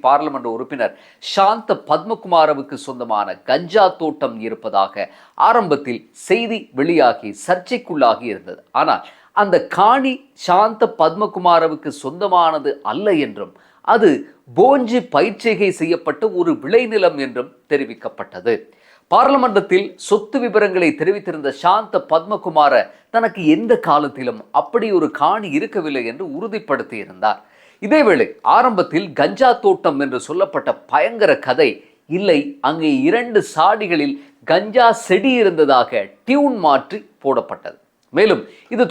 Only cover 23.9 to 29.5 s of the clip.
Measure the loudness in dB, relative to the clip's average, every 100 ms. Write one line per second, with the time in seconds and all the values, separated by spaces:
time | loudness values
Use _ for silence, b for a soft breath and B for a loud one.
23.9 | 0 0 -6 -8 -10 -4 -4 -2 -2 0
24.9 | 0 0 0 0 0 -2 -4 -4 -6 -6
25.9 | -6 -6 -8 -10 -10 -8 -8 -4 -6 -6
26.9 | -12 -14 -4 -2 -2 _ b b b 0
27.9 | 4 4 4 2 -2 2 4 4 0 -2
28.9 | -4 -4 -2 -2 2 2